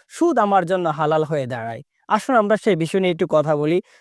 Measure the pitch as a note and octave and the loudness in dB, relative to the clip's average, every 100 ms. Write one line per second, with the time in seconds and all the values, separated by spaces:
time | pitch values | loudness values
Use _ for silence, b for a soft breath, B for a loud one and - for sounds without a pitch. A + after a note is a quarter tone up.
0 | b - E4+ B3+ G#3 G3 F3 F#3 E3+ D3 | b -2 0 2 2 2 2 -2 -2 -2
1 | D3+ D#3+ D3+ D#3 B2+ A#2+ A2+ A#2 - _ | 0 0 0 -4 -4 -8 -8 -12 -14 _
2 | - G#3+ - B3 G#3 G#3+ - F3 D#3+ F#3+ | -4 -2 2 2 2 2 2 0 0 0
3 | F#3 E3 E3+ D#3 D3+ D3 D3+ F3 b b | 0 0 0 0 0 0 0 -2 b b